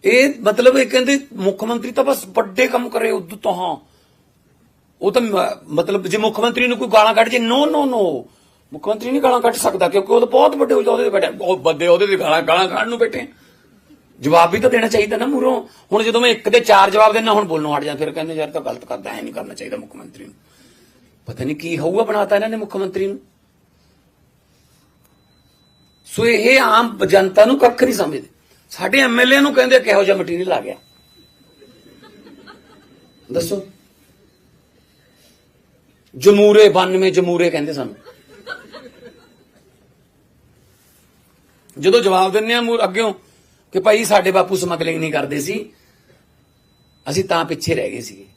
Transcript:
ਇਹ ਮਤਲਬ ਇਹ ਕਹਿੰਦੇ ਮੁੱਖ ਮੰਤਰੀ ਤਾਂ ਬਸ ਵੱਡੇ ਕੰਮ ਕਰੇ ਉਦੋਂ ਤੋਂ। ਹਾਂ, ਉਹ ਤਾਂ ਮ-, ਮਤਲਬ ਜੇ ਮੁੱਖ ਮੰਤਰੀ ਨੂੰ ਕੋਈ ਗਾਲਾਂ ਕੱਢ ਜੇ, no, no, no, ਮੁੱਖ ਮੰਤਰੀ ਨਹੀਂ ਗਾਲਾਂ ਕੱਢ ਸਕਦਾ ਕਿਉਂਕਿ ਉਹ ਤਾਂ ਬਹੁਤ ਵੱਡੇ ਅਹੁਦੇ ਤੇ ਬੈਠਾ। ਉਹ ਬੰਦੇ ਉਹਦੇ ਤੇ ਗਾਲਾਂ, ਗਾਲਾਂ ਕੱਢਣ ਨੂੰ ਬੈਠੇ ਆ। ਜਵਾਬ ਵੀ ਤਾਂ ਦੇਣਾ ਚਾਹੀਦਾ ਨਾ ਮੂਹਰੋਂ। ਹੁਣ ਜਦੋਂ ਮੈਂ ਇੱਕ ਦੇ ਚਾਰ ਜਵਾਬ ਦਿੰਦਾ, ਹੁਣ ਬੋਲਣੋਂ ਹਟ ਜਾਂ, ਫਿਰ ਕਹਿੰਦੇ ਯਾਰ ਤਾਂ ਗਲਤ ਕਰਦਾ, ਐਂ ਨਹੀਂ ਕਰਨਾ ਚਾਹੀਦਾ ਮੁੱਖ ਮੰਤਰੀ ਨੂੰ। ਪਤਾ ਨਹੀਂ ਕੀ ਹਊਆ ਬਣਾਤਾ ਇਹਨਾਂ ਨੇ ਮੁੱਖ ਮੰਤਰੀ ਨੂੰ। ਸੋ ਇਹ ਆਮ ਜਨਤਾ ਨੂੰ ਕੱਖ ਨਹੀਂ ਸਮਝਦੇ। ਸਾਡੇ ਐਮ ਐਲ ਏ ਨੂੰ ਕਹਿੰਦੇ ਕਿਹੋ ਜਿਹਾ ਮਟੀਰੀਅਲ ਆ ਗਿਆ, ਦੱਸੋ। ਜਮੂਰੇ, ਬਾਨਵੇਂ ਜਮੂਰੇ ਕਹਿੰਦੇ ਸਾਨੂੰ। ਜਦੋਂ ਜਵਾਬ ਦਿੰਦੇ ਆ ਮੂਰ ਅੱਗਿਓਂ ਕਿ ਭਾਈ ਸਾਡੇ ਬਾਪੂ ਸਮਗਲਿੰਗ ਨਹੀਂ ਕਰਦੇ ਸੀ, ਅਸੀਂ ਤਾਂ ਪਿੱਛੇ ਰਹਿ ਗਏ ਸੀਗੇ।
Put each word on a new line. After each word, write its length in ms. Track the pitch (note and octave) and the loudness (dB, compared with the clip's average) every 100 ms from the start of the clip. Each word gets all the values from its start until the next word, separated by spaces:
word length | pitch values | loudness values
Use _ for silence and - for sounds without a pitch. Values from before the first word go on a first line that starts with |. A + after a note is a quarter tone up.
ਇਹ 300 | G3 B3 C#4 C#4+ | 4 4 2 2
ਮਤਲਬ 360 | G3+ G#3+ B3 C4+ | -2 4 4 4
ਇਹ 80 | A#3+ | 0
ਕਹਿੰਦੇ 320 | B3+ B3+ C#4 C#4 A3+ | 0 0 -2 -4 -4
ਮੁੱਖ 260 | F#3+ F#3+ | -4 -4
ਮੰਤਰੀ 260 | A3 A#3 A#3+ | -6 -6 -4
ਤਾਂ 100 | B3 | -2
ਬਸ 200 | C4 C4+ F#3+ | -2 -2 -4
ਵੱਡੇ 400 | - G3 F#3+ B3+ | -4 -4 -2 -2
ਕੰਮ 200 | B3 A#3+ | -2 -4
ਕਰੇ 220 | A#3 A3+ | -6 -4
ਉਦੋਂ 280 | F#3+ E3+ G3 | -6 -8 -8
ਤੋਂ। 160 | G#3+ | -6
ਹਾਂ, 220 | F3+ F3+ D3+ _ _ _ _ _ _ _ _ _ _ _ _ | -4 -6 -8 _ _ _ _ _ _ _ _ _ _ _ _
ਉਹ 120 | F#3+ | -2
ਤਾਂ 100 | B3 | -2
ਮ-, 320 | A#3 F#3+ F3 - - | 0 -2 -2 -6 -6
ਮਤਲਬ 320 | D3+ E3+ G3 F#3 | -4 -2 -4 -2
ਜੇ 120 | G#3 | -2
ਮੁੱਖ 200 | A3 G#3+ | -2 -2
ਮੰਤਰੀ 260 | A#3 A3+ B3 | -2 -2 -2
ਨੂੰ 100 | B3 | -4
ਕੋਈ 100 | B3 | 2
ਗਾਲਾਂ 260 | G#3+ G#3+ | 4 4
ਕੱਢ 140 | A3 A3+ | 2 0
ਜੇ, 100 | B3 | 0
no, 200 | A3+ B3+ D4 | 0 0 0
no, 120 | D4+ C#4 | 0 -2
no, 100 | A#3+ F#3 C3 - _ _ _ _ | 0 -2 -4 -12 _ _ _ _
ਮੁੱਖ 160 | D3+ G3+ | -10 -6
ਮੰਤਰੀ 220 | G#3+ A#3 | -6 -4
ਨਹੀਂ 120 | C#4 | 0
ਗਾਲਾਂ 180 | C4+ B3 | 2 2
ਕੱਢ 140 | A#3 | 0
ਸਕਦਾ 340 | A#3 - F#3+ - | 0 -4 0 0
ਕਿਉਂਕਿ 240 | G3 G3 | 0 2
ਉਹ 80 | A#3+ | 2
ਤਾਂ 60 | A#3+ | 4
ਬਹੁਤ 300 | B3+ D4 C#4+ | 4 2 2
ਵੱਡੇ 180 | A#3+ | 0
ਅਹੁਦੇ 300 | C4 A#3 A#3 | 0 0 0
ਤੇ 60 | A#3+ | 0
ਬੈਠਾ। 220 | G3 - - | 0 -2 -4
ਉਹ 160 | F3+ F#3 | -4 0
ਬੰਦੇ 300 | D3+ D3+ F3 | 0 0 2
ਉਹਦੇ 200 | F3 G3+ | 4 2
ਤੇ 100 | F#3+ | 0
ਗਾਲਾਂ, 260 | D#3 D#3+ | 0 0
ਗਾਲਾਂ 260 | D3 E3+ F#3 | 2 0 0
ਕੱਢਣ 200 | - A3+ | -2 -4
ਨੂੰ 100 | A#3 | -2
ਬੈਠੇ 220 | A#3 - | -2 -2
ਆ। 60 | - _ _ _ _ _ _ - _ _ | -12 _ _ _ _ _ _ -20 _ _
ਜਵਾਬ 320 | C3+ E3+ E3+ | 2 4 4
ਵੀ 80 | G#3+ | 2
ਤਾਂ 100 | B3+ | 2
ਦੇਣਾ 180 | A#3+ A3+ | 2 0
ਚਾਹੀਦਾ 280 | A#3 G#3 A3 | 0 0 -2
ਨਾ 100 | B3+ | -2
ਮੂਹਰੋਂ। 300 | C4+ B3+ B3 - _ _ | 0 0 -2 -6 _ _
ਹੁਣ 100 | G#3 | -2
ਜਦੋਂ 180 | A3 A3+ | 0 2
ਮੈਂ 100 | A#3+ | 2
ਇੱਕ 180 | A3+ G#3 | 0 2
ਦੇ 120 | A#3 | 2
ਚਾਰ 300 | A#3 G3+ G3 | 6 6 6
ਜਵਾਬ 220 | G3+ G#3+ | 6 4
ਦਿੰਦਾ, 200 | A3 A3+ | 4 0
ਹੁਣ 120 | G#3 | 0
ਬੋਲਣੋਂ 320 | F#3+ D#3+ D3+ D3 | 0 -4 -4 -4
ਹਟ 80 | |
ਜਾਂ, 120 | D3 C#3+ | -6 -6
ਫਿਰ 140 | D3+ | -8
ਕਹਿੰਦੇ 240 | E3 D#3+ | -6 -8
ਯਾਰ 160 | D#3+ D3 | -8 -6
ਤਾਂ 100 | D#3+ | -8
ਗਲਤ 240 | C3 A#2 | -8 -12
ਕਰਦਾ, 260 | - B2 G2+ | -12 -12 -10
ਐਂ 120 | A2 | -12
ਨਹੀਂ 120 | A2+ | -12
ਕਰਨਾ 200 | - - | -12 -14
ਚਾਹੀਦਾ 220 | - - - | -16 -12 -14
ਮੁੱਖ 200 | - - | -14 -20
ਮੰਤਰੀ 280 | - - | -20 -20
ਨੂੰ। 100 | - _ _ _ _ _ _ _ _ _ - | -20 _ _ _ _ _ _ _ _ _ -18
ਪਤਾ 160 | - | -10
ਨਹੀਂ 120 | C3 D3 | -8 -8
ਕੀ 200 | E3 D#3+ | -8 -6
ਹਊਆ 260 | D#3+ G3 | -2 -2
ਬਣਾਤਾ 320 | A3 G#3+ G3+ G3+ | -2 -2 0 -2
ਇਹਨਾਂ 120 | A3 | -2
ਨੇ 80 | A3 | -6
ਮੁੱਖ 200 | G#3 G3 | -8 -8
ਮੰਤਰੀ 300 | F#3+ F#3+ G3 | -6 -6 -6
ਨੂੰ। 120 | G3+ _ _ _ _ _ _ _ _ _ _ _ _ _ _ _ _ _ _ _ _ _ _ _ _ _ _ _ _ - | -8 _ _ _ _ _ _ _ _ _ _ _ _ _ _ _ _ _ _ _ _ _ _ _ _ _ _ _ _ -12
ਸੋ 200 | - A#3 | -2 0
ਇਹ 320 | G#3+ A3+ C4 | 2 4 4
ਆਮ 460 | A#3 A3 A#3 G3 F#3 | 4 2 2 -2 2
ਜਨਤਾ 380 | F#3+ F#3+ G3 | 4 4 4
ਨੂੰ 140 | A3 C#4 | 4 6
ਕੱਖ 240 | B3 A#3+ | 2 4
ਨਹੀਂ 100 | B3+ | 0
ਸਮਝਦੇ। 340 | G3+ D#3 C#3+ - _ _ _ _ | 0 -4 -6 -14 _ _ _ _
ਸਾਡੇ 260 | - F#3+ C4 | -8 -2 0
ਐਮ 200 | C4 A#3 | 2 2
ਐਲ 120 | B3+ | 4
ਏ 60 | C#4 | 4
ਨੂੰ 120 | C#4+ | 4
ਕਹਿੰਦੇ 240 | C4 B3+ B3+ | 2 4 2
ਕਿਹੋ 220 | A3 G3 | 4 2
ਜਿਹਾ 120 | F#3+ F#3+ | 2 0
ਮਟੀਰੀਅਲ 360 | E3+ E3+ F#3 | -2 -6 -4
ਆ 80 | D3 | -4
ਗਿਆ, 160 | - - _ _ _ _ _ _ _ _ - _ _ _ - - - - - - _ _ _ _ _ _ - | -6 -14 _ _ _ _ _ _ _ _ -20 _ _ _ -20 -20 -20 -20 -20 -20 _ _ _ _ _ _ -6
ਦੱਸੋ। 320 | E3+ E3 G3 - _ _ _ _ _ _ _ _ _ _ _ _ _ _ _ _ _ _ _ _ _ _ _ _ | -6 -4 -6 -8 _ _ _ _ _ _ _ _ _ _ _ _ _ _ _ _ _ _ _ _ _ _ _ _
ਜਮੂਰੇ, 540 | C3+ D#3+ G3+ G#3 G#3 G#3 | 2 4 6 6 8 6
ਬਾਨਵੇਂ 420 | F3+ F#3 F#3 F#3+ | 6 0 0 2
ਜਮੂਰੇ 380 | E3 F3 F3 F3 | 0 0 0 0
ਕਹਿੰਦੇ 220 | E3 D3 | -2 -6
ਸਾਨੂੰ। 220 | C#3+ A#2 G#2 - - _ - A#4 - - C5 B4+ - A#4+ - _ _ _ _ _ _ _ _ _ _ _ _ _ _ _ _ _ _ _ _ _ _ _ _ _ - | -8 -10 -12 -20 -20 _ -20 -16 -16 -16 -20 -20 -20 -20 -20 _ _ _ _ _ _ _ _ _ _ _ _ _ _ _ _ _ _ _ _ _ _ _ _ _ -4
ਜਦੋਂ 240 | D#3 A#3 | 0 2
ਜਵਾਬ 320 | G3 F#3 F#3+ | 2 0 0
ਦਿੰਦੇ 220 | G3+ A3 | -2 -2
ਆ 60 | A#3 | -2
ਮੂਰ 240 | A#3 A#3 | -2 -2
ਅੱਗਿਓਂ 280 | G3+ F#3+ A3+ G3 _ _ _ _ _ | -2 -2 -4 -6 _ _ _ _ _
ਕਿ 60 | F#3+ | -2
ਭਾਈ 240 | G#3+ G#3+ | 2 2
ਸਾਡੇ 260 | A3 G3+ F#3 | 2 2 2
ਬਾਪੂ 260 | F#3+ F3+ F#3 | 0 0 -4
ਸਮਗਲਿੰਗ 420 | F3+ E3 E3 D#3+ | -4 -4 -6 -4
ਨਹੀਂ 120 | D#3+ | -4
ਕਰਦੇ 280 | D3 C#3 C#3+ | -4 -6 -6
ਸੀ, 140 | D3+ G#3+ - _ _ _ _ _ _ _ _ _ _ _ _ _ - | -6 -8 -10 _ _ _ _ _ _ _ _ _ _ _ _ _ -6
ਅਸੀਂ 180 | D3+ | -6
ਤਾਂ 200 | F#3 E3+ | -2 -2
ਪਿੱਛੇ 300 | D3+ E3 E3 | -2 -6 -4
ਰਹਿ 160 | C#3+ - | -4 -4
ਗਏ 100 | A#2 | -10
ਸੀਗੇ। 260 | A2+ F#2+ G2 | -14 -20 -20